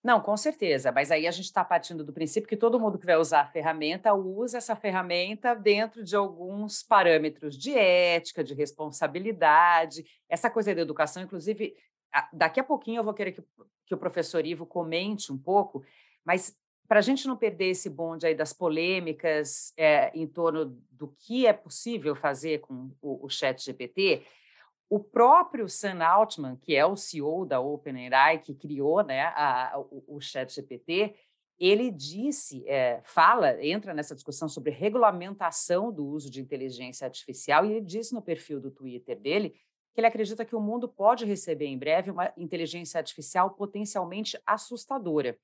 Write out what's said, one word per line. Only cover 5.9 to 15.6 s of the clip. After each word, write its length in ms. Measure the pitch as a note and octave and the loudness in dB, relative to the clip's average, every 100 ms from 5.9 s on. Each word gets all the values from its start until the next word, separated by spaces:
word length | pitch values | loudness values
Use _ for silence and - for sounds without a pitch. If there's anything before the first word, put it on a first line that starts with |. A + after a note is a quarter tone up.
| A#3 | -6
de 140 | F#3+ G3+ | -2 0
alguns 680 | G3 E3 F3+ G3+ G#3 - | 0 -6 -10 -8 -6 -8
parâmetros 760 | - G#3 F3 D#3 D3+ D3+ D3+ C3+ | 4 6 8 4 2 -4 -12 -8
de 160 | A3+ C4+ | -2 4
ética, 640 | F#3+ F3+ F3 E3+ E3+ - | 6 6 4 2 -2 -6
de 120 | D3+ | -6
responsabilidade. 1500 | C#3+ D3 - D3+ - D3+ D#3 G3+ F#3+ D#3+ D3+ F3 E3+ E3 D#3 - _ _ | -4 -6 -4 -10 -4 -4 -4 -6 2 6 8 8 6 2 -6 -18 _ _
Essa 220 | E3+ A#3 | -2 0
coisa 260 | A3+ G#3 | 0 -2
da 60 | E3+ | -2
educação, 420 | D#3 D3 D3+ F#3 | -2 -2 -2 -2
inclusive, 520 | F#3 F#3+ E3+ G#3 G#3+ - _ _ _ | -12 -8 -6 -4 -6 -8 _ _ _
a-, 160 | C#3+ - | -4 -4
daqui 280 | D#3+ E3 C4 | 0 0 0
a 40 | |
pouquinho 360 | C4 C#4+ - A3+ | -2 -4 -4 -4
eu 40 | |
vou 80 | G#3+ | -4
querer 200 | G#3 F#3+ | -4 -6
que, 120 | - - _ _ _ | -8 -20 _ _ _
que 100 | _ | _
o 40 | F#3 | -6
professor 480 | F3+ F3 D#3 E3+ D#3 | -4 -4 -2 -2 -4
Ivo 180 | E3 | -6
comente 680 | E3 F3 D#3+ E3 G3 G#3 - | -8 -6 -2 -2 -2 -6 -8
um 80 | C3+ | -8
pouco, 460 | D#3+ G3+ | 2 2